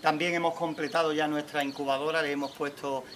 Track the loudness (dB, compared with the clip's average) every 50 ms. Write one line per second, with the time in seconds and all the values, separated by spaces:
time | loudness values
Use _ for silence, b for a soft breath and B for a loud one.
0 | 2 2 2 4 2 0 2 2 2 2 2 0 -2 -2 -2 -2 -2 0 2 2
1 | 2 4 2 2 2 2 0 -2 -2 -2 -2 -2 0 0 -2 -2 0 0 0 2
2 | 0 0 0 2 0 0 0 -2 -2 -4 -4 -4 -4 -4 -4 -4 -4 -4 -4 -4
3 | -6 B B